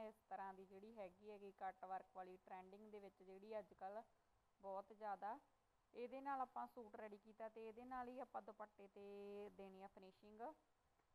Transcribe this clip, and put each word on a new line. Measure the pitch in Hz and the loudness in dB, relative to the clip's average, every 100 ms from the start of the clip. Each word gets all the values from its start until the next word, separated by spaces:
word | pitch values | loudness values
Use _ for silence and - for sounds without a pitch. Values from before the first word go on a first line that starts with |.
ਇਸ | 220 214 - | 0 -4 -2
ਤਰ੍ਹਾਂ | 190 196 | 0 0
ਦੀ | 190 190 | -2 -6
ਜਿਹੜੀ | 190 214 226 | -6 -4 -2
ਹੈਗੀ | 185 185 208 | -2 -2 -6
ਹੈਗੀ | 202 202 | -4 -4
ਕੱਟ | - 190 185 185 | 0 0 2 2
ਵਰਕ | 190 - 190 | 2 0 -4
ਵਾਲੀ | 185 185 - | -4 -6 -4
ਟ੍ਰੈਂਡਿੰਗ | 185 185 202 214 | -4 -4 -6 -6
ਦੇ | 208 | -6
ਵਿੱਚ | 196 - | -6 -8
ਜਿਹੜੀ | 190 190 214 214 | -8 -6 0 2
ਅੱਜ | 196 | 2
ਕੱਲ੍ਹ | - 190 214 240 - - - - - | 0 0 0 -4 -10 -20 -20 -20 -4
ਬਹੁਤ | 196 190 202 | 2 2 2
ਜ਼ਿਆਦਾ, | 208 214 190 196 277 - - - - - | 0 2 4 4 2 -2 -20 -20 -20 -6
ਇਹਦੇ | - 240 269 | 0 2 4
ਨਾਲ | 277 269 | 6 6
ਆਪਾਂ | 254 240 240 | 6 4 2
ਸੂਟ | 254 214 233 | 0 -4 -2
ਰੈਡੀ | 214 208 | -2 -4
ਕੀਤਾ | 220 208 220 | -6 -2 0
ਤੇ | 226 226 | 0 -2
ਇਹਦੇ | 214 247 | -2 0
ਨਾਲ | 254 247 | 2 2
ਹੀ | 254 | 0
ਆਪਾਂ | 254 - | 2 2
ਦੁਪੱਟੇ | 202 208 208 - 196 | 0 -2 -6 -6 -10
'ਤੇ | 208 202 202 202 202 202 190 | -6 -4 -2 -2 -2 -2 -4
ਦੇਣੀ | 196 190 | -6 -4
ਆ | 190 | -6
ਫਿਨਿਸ਼ਿੰਗ। | 202 190 - 208 214 254 311 - - - - - | -8 -12 -12 -10 -2 -2 -2 -12 -20 -20 -20 -20